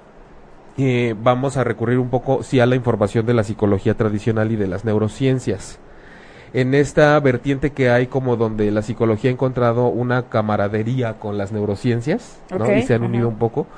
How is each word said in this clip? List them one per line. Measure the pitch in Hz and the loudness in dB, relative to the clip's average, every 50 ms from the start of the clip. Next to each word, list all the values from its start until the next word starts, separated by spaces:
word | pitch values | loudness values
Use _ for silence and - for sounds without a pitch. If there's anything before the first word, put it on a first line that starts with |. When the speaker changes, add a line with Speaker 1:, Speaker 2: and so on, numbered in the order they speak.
| - - - - - - - - - - - - - - - - | -20 -20 -20 -20 -20 -20 -20 -20 -20 -20 -20 -20 -20 -12 -6 -2
Speaker 1:
eh, | 135 131 123 120 123 117 113 101 | 0 0 0 0 0 -2 -2 0
vamos | 113 127 123 127 131 139 131 135 | 0 0 2 2 0 -2 -2 -2
a | 120 | -2
recurrir | 113 107 - 113 117 123 127 | -2 -2 -2 -2 0 0 0
un | 123 120 | 0 0
poco, | 127 123 - 135 135 - - | -2 -2 0 0 -2 -2 -2
sí, | - - 127 | 0 2 4
a | 117 | 4
la | 120 127 | 4 2
información | 131 117 120 113 101 107 101 - 117 110 | 2 0 0 0 0 0 0 0 0 0
de | 117 120 | 2 2
la | 117 104 | 2 0
psicología | 104 104 - 107 101 101 98 - 113 104 | -2 -2 0 0 2 2 2 2 0 0
tradicional | - 113 107 104 104 - 117 110 110 110 110 | 0 0 0 -2 -2 0 0 0 0 0 0
y | 113 107 | 0 -2
de | 101 95 | -2 -2
las | 87 98 110 | -4 -4 -2
neurociencias. | 113 104 107 107 107 - - 135 131 131 127 - - 123 104 - - - - - - - - - - - - - - - - - - - | -2 0 0 0 -2 -2 -2 0 0 0 0 -2 -4 -6 -6 -8 -12 -18 -20 -20 -20 -20 -20 -20 -20 -20 -20 -20 -20 -20 -20 -14 -6 -2
En | 123 127 127 135 | -2 0 2 2
esta | 143 143 - - - 151 147 147 151 | 2 2 2 2 4 4 6 4 4
vertiente | 139 135 120 117 - 139 139 135 151 143 | 4 2 2 0 0 -2 -2 -2 -2 -4
que | 139 - 131 123 | -2 0 2 2
hay | 120 123 131 123 | 2 2 2 0
como | - 135 131 127 120 | -2 -2 -2 0 0
donde | 110 113 110 110 107 104 104 | 0 0 0 0 0 0 0
la | 107 107 | 0 0
psicología | 104 120 113 - 117 113 110 107 - 131 | -2 -2 -2 0 0 2 2 2 2 0
ha | 127 | 0
encontrado | 123 135 131 123 123 120 120 117 120 123 120 | 0 0 -2 0 0 0 2 2 2 2 2
una | 85 113 123 123 123 127 123 | 0 0 0 0 0 -2 -2
camaradería | - - 110 107 107 104 101 101 104 107 107 110 117 127 131 120 113 107 - | -2 -2 -2 0 0 0 0 0 0 0 -2 -2 -2 -2 -2 -2 -4 -6 -6
con | - 104 104 101 | -8 -6 -4 -4
las | 98 95 110 | -4 -4 -4
neurociencias, | 104 104 104 101 - - 123 117 120 117 143 185 240 - - - - - - | -2 -2 -2 -2 -2 -2 -2 -2 0 -2 -2 -4 -4 -6 -10 -20 -20 -14 -8
¿no? | 185 190 214 | -6 -2 0
Speaker 2:
Ok, | 208 202 214 | 2 2 2
Speaker 1:
Y | 247 | 2
se | 269 120 | 2 0
han | 113 120 | 0 0
unido | 117 120 117 117 117 | 0 0 0 0 -2
Speaker 2:
ajá. | 110 | 0
Speaker 1:
un | 104 | -2
poco. | 117 113 - 143 - - - | -2 -2 -2 -4 -6 -6 -10